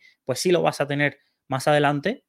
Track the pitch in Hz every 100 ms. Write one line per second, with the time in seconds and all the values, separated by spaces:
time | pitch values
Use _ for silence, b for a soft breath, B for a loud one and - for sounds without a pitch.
0 | b b - 127 180 170 160 - 143 143
1 | 143 - _ _ _ 131 156 147 143 147
2 | 143 -